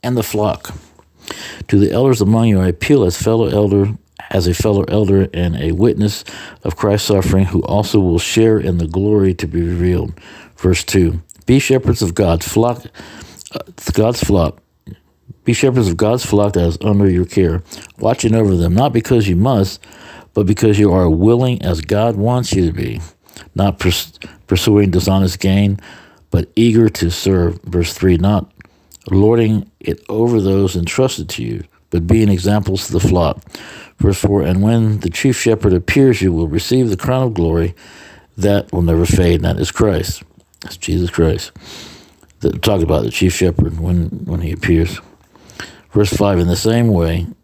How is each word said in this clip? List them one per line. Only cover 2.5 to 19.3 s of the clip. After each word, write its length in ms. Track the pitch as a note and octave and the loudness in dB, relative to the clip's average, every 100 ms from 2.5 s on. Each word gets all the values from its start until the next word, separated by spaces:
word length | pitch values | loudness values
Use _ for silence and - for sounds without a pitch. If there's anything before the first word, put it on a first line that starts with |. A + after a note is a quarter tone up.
| G2 | 2
I 80 | F#2 | 0
appeal 340 | E2+ - C#3+ | -2 0 2
as 140 | F#2 - | 2 0
fellow 320 | - A2+ G#2+ | -2 0 0
elder, 460 | G2+ G#2 G2+ G#2 A2 _ - - | 0 2 2 0 -4 _ -20 -4
as 160 | F#2+ F2 | -2 0
a 60 | |
fellow 320 | F2 A2 G2 - | 0 0 0 0
elder 400 | G#2 G2+ G2 F#2 | 0 2 2 2
and 240 | E3 F3 D#2+ | -2 -2 -2
a 160 | D#2 | -4
witness 500 | E2 A2 - G#2 G2+ - - - - | 0 0 2 -2 -4 -14 -18 -20 -10
of 120 | - - | -10 -4
Christ's 320 | G2+ G2+ - | 0 0 0
suffering, 380 | G2+ F#2 F#2+ F#2+ | 0 2 0 2
who 160 | F2 | 0
also 360 | - G2+ G2+ G#2+ | 0 -2 2 2
will 200 | F#2 E2+ | 2 0
share 400 | - A2+ A2 A2 | 0 2 4 2
in 180 | C#2+ E2+ | 0 -2
the 100 | E2 | -2
glory 460 | F2+ G2+ G#2+ F#2+ | -2 0 2 2
to 120 | F2+ D#2+ | 0 -4
be 160 | E2+ | -4
revealed. 500 | E2+ F2 F2+ F2 - - - - - _ | -4 0 0 0 -4 -10 -20 -20 -20 _
Verse 260 | F#2 F2 | 0 0
two, 380 | - G2 E2+ E2 - - - | 0 2 2 0 -10 -10 2
"Be 120 | C3 | 2
shepherds 440 | - C3 - F#2 | 4 0 2 0
of 120 | F#2 | -2
God's 320 | E2+ F#2+ E2+ - | 0 0 0 0
flock, 380 | - A#2+ A#2+ - - - - - - - | 0 0 -2 -12 -20 -20 -20 -20 -20 -16
uh, 80 | - - - - | -16 -16 -12 -4
God's 300 | - A2 A#2+ | 0 0 0
flock. 360 | - G2 D#2+ - _ _ - - _ _ _ - | 0 0 0 -4 _ _ -20 -20 _ _ _ -8
Be 80 | - | -4
shepherds 360 | A#2 C3+ B2+ G2+ | 0 2 2 0
of 80 | E2+ | 0
God's 300 | G#2+ B2 - | 0 0 0
flock 280 | G#2 G#2 | 2 2
that 120 | F2+ E2+ | 2 0
is 120 | E2 | -2
under 280 | G#2 G2+ G2+ | 0 2 2
your 160 | F2+ | 2
care, 380 | F2+ - F2+ E2+ - - - - | 0 0 0 0 -6 -20 -20 -4
watching 360 | G2+ A2+ A#2 | -2 0 0
over 220 | A2+ G#2 F2+ | 2 2 2
them, 180 | E2+ | 2
not 180 | F#2 C#3 | 2 2
because 360 | A#2+ - B2 | 0 0 0
you 80 | G2+ | 2